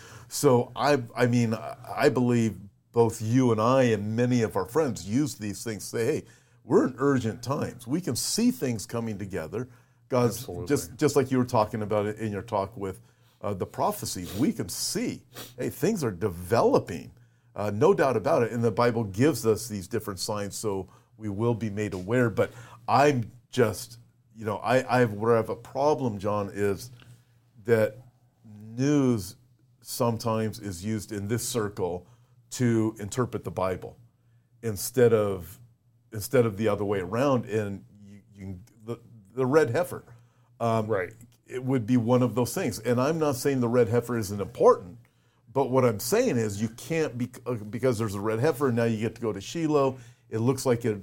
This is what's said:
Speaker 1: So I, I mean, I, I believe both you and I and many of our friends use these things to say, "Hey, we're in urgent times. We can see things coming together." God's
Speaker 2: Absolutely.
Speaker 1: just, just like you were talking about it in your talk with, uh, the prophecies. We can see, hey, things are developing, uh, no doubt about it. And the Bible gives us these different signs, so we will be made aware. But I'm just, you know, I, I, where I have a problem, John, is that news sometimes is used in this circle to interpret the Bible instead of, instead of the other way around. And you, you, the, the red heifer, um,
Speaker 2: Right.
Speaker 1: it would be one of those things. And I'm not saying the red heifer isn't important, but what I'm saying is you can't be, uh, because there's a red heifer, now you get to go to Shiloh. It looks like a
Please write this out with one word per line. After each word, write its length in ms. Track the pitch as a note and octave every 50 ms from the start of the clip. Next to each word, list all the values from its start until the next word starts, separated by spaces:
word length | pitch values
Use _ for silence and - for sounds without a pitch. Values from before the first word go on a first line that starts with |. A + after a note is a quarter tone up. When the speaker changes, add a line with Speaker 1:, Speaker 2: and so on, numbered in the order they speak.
| - - - - - -
Speaker 1:
So 420 | - - C#3+ C#3+ B2 A#2+ A#2 - -
I, 280 | - B2 C#3+ D3 C3 A#2+ A2+ -
I 120 | A#2+ B2
mean, 260 | A#2+ A#2+ A#2+ A#2 A2 A2+
I, 220 | F#2+ D2+ C#2 A#1 - - - F#2
I 140 | F#2+ B2+ D3
believe 460 | A#2+ B2+ B2 B2 B2 A#2 A2+ A2 F#2+ - - - _ _ _ _ -
both 280 | A#2 A#2 A2 - -
you 300 | A2 A2 A#2+ C3 C3 A#2+
and 100 | A2+ G#2+
I 220 | G#2+ A#2+ C3 C3+ B2+
and 320 | A#2+ A2 G2+ G#2 G#2+ A2
many 260 | A#2 B2 B2 B2+ A#2+ A2
of 120 | G2 F2
our 100 | G2 F2+
friends 420 | - - D#3 D#3+ C3 G2 E2 E2
use 280 | G2 A2 C3+ D3+ A#2+ -
these 280 | - G#2+ G#2 F#2+ - -
things 200 | A#2 G#2+ F#2 - -
to 60 | -
say, 80 | A#2+ A2+
"Hey, 180 | C3 D#3 G2+ - - - _ _ _ _ _ -
we're 240 | G#2+ D3 A3 -
in 80 | C#3+ -
urgent 460 | A#2 C3+ C#3+ C#3 B2 A2+ A2 F#2+ - -
times. 420 | A#2+ C#3+ D#3 A#2 - - - -
We 140 | A#2 C#3+ F3+
can 160 | F3+ D3 A#2+
see 360 | - - - - G#3 A#3 B3
things 340 | B3 - - B2+ A#2 G2+ -
coming 320 | - - A#2 A#2 A2+ G#2
together." 500 | F#2 G2+ F2+ F#2+ E2+ D#2+ D#2 F2 A2+ B2+ - - _ _ _ _ _ _ -
God's 280 | C3 B2 B2 A#2 G2+
Speaker 2:
Absolutely. 300 | - - - F2+ F2 F2
Speaker 1:
just, 280 | F2+ C#3+ C3 - - -
just 200 | - D3+ C#3 -
like 140 | C#3+ B2+ C3
you 60 | C3
were 60 | B2+ B2
talking 380 | B2 - A2+ G#2+ - - A2
about 240 | G#2+ F#2+ G#2+ G#2 G2+
it 120 | G#2+ G#2 -
in 120 | A2+ A2
your 100 | G2+ F#2+
talk 360 | - - G#2+ G2 G2 G2 -
with, 240 | G2+ G2+ F#2+ F#2 - - _ _ _ _ _ _ -
uh, 120 | - G2+ G#2
the 120 | F2+ G#2
prophecies. 680 | - - - D3 G3+ G#3 - A2 - - G2 F2 D#2+ F2
We 180 | G2 C#3+ - -
can 160 | - G#2 F#2
see, 520 | - - - - - G3+ B3 E3+ - - - _ - - - - - -
hey, 100 | B2 A#2+
things 320 | - - C#3+ F#3+ A#3 F3+
are 100 | C#3+ A2+
developing, 1000 | F#2 E2 G#2+ G2+ E2+ E2+ F2+ F2 A2 A#2+ F3+ B3 B3 D3 - - F2+ C#2+ A#1 B1 - - - _ _ _ _ _ -
uh, 140 | G2 G#2 G#2 G#2
no 200 | G#2+ C#3 F#3 G3+
doubt 220 | - D3+ C3+ A#2+
about 280 | A2 F2+ - - B2+ A#2
it. 100 | G#2 A#2
And 100 | A#2+ A#2
the 80 | A2+
Bible 320 | F#2+ B2 A#2+ A#2+ G#2+ A#2 A2+
gives 420 | G2 F2+ G#2 C3 D#3+ C#3+ A#2+ -
us 220 | A2+ G#2+ F#2+ -
these 180 | A#2 G#2+ G2 F2+
different 360 | - A#2 G#2+ - G#2 G2 F2+
signs, 340 | - - G#2+ G#2 G2+ G2 -
so 320 | - - G#2+ G2 F#2+ F2+ - - - _ _ _
we 100 | - A2
will 260 | G#2 G2 G2+ A2+ A#2+ A#2+
be 160 | G2+ A2+ G#2+
made 240 | G2 G#2 G#2+ G2 F#2+
aware. 360 | F#2 F2+ F#2+ A#2+ B2+ B2 A2+
But 220 | F#2+ - G2+ - - - - - - - -
I'm 420 | - A2 B2+ C#3+ D3+ C#3 B2 G#2+ - - - _ -
just, 460 | - B2 A#2 G#2+ G2+ - - - - - - _ _ _ _ _ -
you 120 | A2+ G#2+
know, 140 | G#2+ G2+ -
I, 200 | - A2 B2 B2+ A#2+ - A#2+ B2+
I, 20 | B2
where 300 | G#2+ G#2 G2+ A2 A#2 A#2
I 20 |
have 140 | A2+ G#2+ -
a 80 | B2
problem, 640 | - - - - C3+ C#3+ D3+ D3+ C3+ C3+ A#2 G#2 G2
John, 320 | F#2+ G#2 G#2 G#2 G2+ G2 -
is 360 | G2 G#2 G2+ G2 F2+ - - - - - - - _ _ _ _ _ _ _ _ - -
that 320 | A#2 A#2 A2 G#2+ - - - - - _ _ _ _ _ _ _ A2 G#2 G#2 G#2+ A2 A2+
news 580 | A#2+ C3+ D3 D3 C#3+ C3+ B2+ A#2+ G#2+ F2+ - - _ _ _ _ _ _ _ _ _
sometimes 800 | - - - - B2 A#2 A2+ G#2+ - A2+ A2 A2 A2 G#2+ G2 -
is 260 | - G2+ F2+ E2 F#2+
used 260 | A2 A2 G#2 F#2 -
in 160 | A2 G2+ G2+
this 180 | G2+ A#2+ A#2 -
circle 600 | - - A#2 G#2 G2+ - - F#2 E2+ E2+ F2+ - _ - _ _ _ _ _ _ -
to 440 | - - B2+ A#2 A2+ A2 A2 A2+ A2 -
interpret 440 | G#2 F#2+ - B2+ A#2+ - - G2 -
the 80 | F#2+
Bible 460 | E2 F#2 F#2 F#2 F#2 C2+ C2 A#1 - - - _ _ _ _ _ _ _ _ _ _ - -
instead 500 | A2+ G2+ F#2 - - - B2 A#2+ A2+ A2+
of, 460 | G#2+ G#2 G2+ F#2+ F#2 E2+ - - - - _ _ _ _ _ _ _ _ - -
instead 320 | G#2+ G2 - C3+ B2+ A#2
of 100 | A2+ G2
the 120 | G2 A2+
other 180 | G#2 G2+ G2+ G#2
way 140 | G2 G#2 G2
around. 460 | F2+ F2 G#2 A#2 C#3 C#3+ C3 A#2 G2
And 380 | - G#2 A2 G#2 G2+ G2 - - - - G#2 G2+
you, 140 | G2 G2+ G2+ _ _ G2+
you, 260 | G2 F#2+ G2 F#2+ F2+ - - _ A2+ G#2+
the, 140 | A2+ A#2 A2+ - - A#2 A2+ G2 F#2+ G#2
the 120 | B2+ C3
red 240 | B2+ C#3+ D#3+ D3+ A#2+
heifer, 340 | A#2+ E3 F3+ - F#2+ - - - - - _ _ _ _ _ _ _ -
um, 280 | A2+ A2+ A2+ A2+ G#2+
Speaker 2:
Right. 260 | G#2+ A2 F#2+ F2+ F2 - - - - _ _ _
Speaker 1:
it 180 | - C3 B2+ C3
would 220 | B2+ C3+ C3 G#2+
be 120 | A2 B2+
one 240 | B2 G#2+ A#2 B2+ B2
of 140 | B2+ A2+ G#2
those 180 | B2 B2 A#2+ -
things. 260 | F#3+ F#3 B2 E2+ -
And 200 | - B2 A#2+ B2
I'm 200 | B2+ D3+ E3+ D#3+
not 160 | D#3 D3 B2+
saying 240 | B2+ - C#3+ C#3 C3
the 80 | A#2+
red 200 | A2+ A#2+ B2 A#2
heifer 300 | G2+ A#2+ A#2+ A#2+ - A#2+
isn't 240 | A2+ G#2 F2+ G#2 G2+
important, 560 | G2 - - - F#3 B3 A#3 - G2+ F2 E2+ - _ _ _ _ _ _ _ _ _ - A#2
but 160 | C3+ C3+ A#2+
what 160 | B2+ C3 B2
I'm 140 | A#2+ G#2+ G2+
saying 380 | - - G3 A#3 C4+ A3+ C#3+
is 240 | A#2 A2 G#2+ G2 G2+
you 80 | A2+ A#2
can't 480 | - - - - E3 E3 D#3 C3+ B2
be, 120 | A#2 B2 - - - -
uh, 80 | B2 B2+
because 440 | G#2 G#2 G#2 G#2 A2+ B2 C3 A#2
there's 180 | G2+ A#2 G#2+ G2
a 40 | G2+
red 200 | G2+ A2 A2 A2+
heifer, 320 | C3 D#3+ D#3 - D3 B2+
now 140 | A2+ A#2 A#2
you 120 | A#2 A2+
get 180 | G#2+ A#2 A2 -
to 60 | -
go 100 | A#2 A2
to 100 | G2 G2
Shiloh. 560 | F#2 - - E3+ D#3+ D3+ D3+ C#3+ C#3 C3+ B2+ B2+ - - - _ _ -
It 100 | - A2
looks 260 | A2+ C3 C3 C3 -
like 200 | C3 A#2+ B2 -
a 100 | A2+ G#2 G2